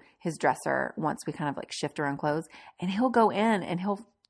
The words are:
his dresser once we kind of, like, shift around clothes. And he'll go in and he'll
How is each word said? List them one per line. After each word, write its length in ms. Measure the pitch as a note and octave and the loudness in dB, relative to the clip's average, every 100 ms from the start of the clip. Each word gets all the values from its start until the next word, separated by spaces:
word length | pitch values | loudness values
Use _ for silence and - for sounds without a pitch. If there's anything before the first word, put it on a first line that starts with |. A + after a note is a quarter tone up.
| - _ | -10 _
his 180 | F3 D3 | -8 2
dresser 560 | D3 B2+ D3+ C3+ C3 - | 2 2 0 0 -2 -2
once 300 | D#3 C#3+ - | -4 -2 -6
we 60 | |
kind 180 | - D3 | -4 -4
of, 60 | C#3 | -4
like, 160 | - | -10
shift 260 | - D3 - | -6 -6 -2
around 200 | C#3+ C#3 | -2 0
clothes. 260 | D3+ D3+ E3 - - _ | 0 -2 -4 -18 -20 _
And 120 | F3+ | -4
he'll 180 | G3 B3+ | 0 2
go 200 | A#3 A3 | 6 4
in 320 | G3 A3 G#3 | 4 2 2
and 160 | E3 F3 | 0 -4
he'll 260 | G3 G3 - _ | -2 -4 -8 _